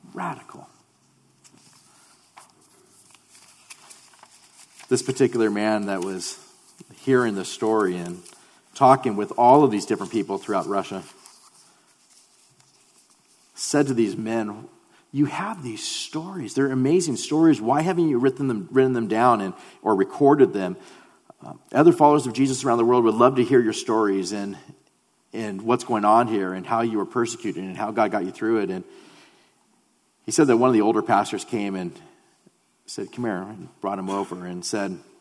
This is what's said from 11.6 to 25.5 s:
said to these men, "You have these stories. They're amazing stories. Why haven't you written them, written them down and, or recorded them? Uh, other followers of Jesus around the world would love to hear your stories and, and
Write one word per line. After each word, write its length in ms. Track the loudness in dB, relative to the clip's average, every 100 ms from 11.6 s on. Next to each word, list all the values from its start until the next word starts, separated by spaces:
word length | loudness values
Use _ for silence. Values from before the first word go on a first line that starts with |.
| _ _ _ _ _ _ _ _ _ _ _ _ _ _ _ _ _ _ _ -12
said 320 | -4 -2 0
to 80 | 0
these 200 | -2 -2
men, 520 | -6 -6 -6 -12 -18 _ _ _ _
"You 140 | -2 -2
have 380 | -2 -8 -10
these 180 | -12 -10
stories. 720 | -10 -10 -10 -10 -10 -10 -6 -2
They're 140 | 0
amazing 460 | 0 2 2 2 -6
stories. 460 | -2 4 4 4
Why 200 | 2 0
haven't 260 | 0 0 0
you 80 | 2
written 320 | 0 0 -4
them, 180 | -4 0
written 220 | 2 2
them 160 | 0 -2
down 320 | 2 4 4
and, 140 | -2 -10 -20 -6
or 140 | 0 2
recorded 560 | 0 4 4 6 6
them? 240 | 4 -6 -8 -16 -20 _ _ _ -20
Uh, 120 | -20 -20 _
other 220 | 6 6
followers 340 | 8 6 6 0
of 60 |
Jesus 320 | -2 0 0 0
around 140 | 2
the 60 | 4
world 200 | 4 4
would 100 | 4
love 220 | 4 4
to 80 | 4
hear 160 | 4
your 100 | 2
stories 640 | -4 -2 0 0 0 -4
and, 240 | -8 -8 -12 -18 -20 _ _ _ _ _
and 300 | -10 -8